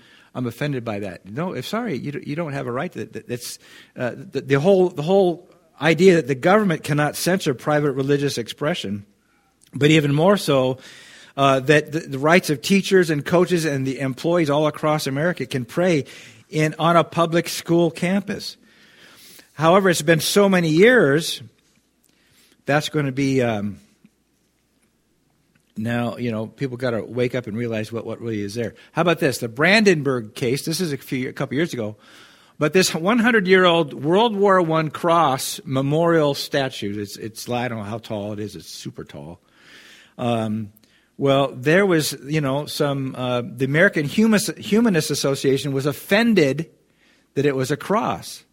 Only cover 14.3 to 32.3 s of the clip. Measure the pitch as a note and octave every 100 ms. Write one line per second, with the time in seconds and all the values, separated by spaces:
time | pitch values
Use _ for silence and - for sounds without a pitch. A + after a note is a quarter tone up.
14.3 | E3+ D#3 C#3+ D3+ - D#3 D3+ C#3+ C3+ E3
15.3 | E3+ B2+ C#3 A#2+ - F3+ D#3+ C3 - -
16.3 | - - D3+ D#3 D#3 E3 E3+ D#3+ - E3+
17.3 | E3+ E3 - - E3+ E3+ - F3 G3 F#3+
18.3 | - - - _ _ _ _ - - -
19.3 | - - - D#3+ F#3 F#3+ E3 D3+ E3 -
20.3 | G3+ G3+ F#3 E3+ D#3 G#3+ B3 D3+ C#3+ E3
21.3 | - A#2 _ _ _ _ _ _ _ _
22.3 | _ _ _ - C#3+ D3 D#3 C#3 C3 C3+
23.3 | C3 A#2+ G#2+ G2+ F#2 _ _ _ _ _
24.3 | _ _ _ _ _ _ _ _ _ _
25.3 | _ _ _ _ - A2 A#2+ A#2+ - B2
26.3 | G#2+ G#2+ - C3+ B2 B2+ A#2 - A2+ B2
27.3 | B2+ A2+ G#2 A#2+ A2 G#2+ A2+ G#2+ A2+ A#2
28.3 | A2 G2+ G#2+ A2 - - - E3+ E3 D3+
29.3 | B2 A#2+ A2 D#3+ G#3+ G3+ E3+ C#3 B2+ G#2+
30.3 | - B2 C#3 D3+ D#3+ F3+ C#3 - C#3 B2+
31.3 | - C#3 B2 E3+ A#2+ G#2+ G#2+ _ - -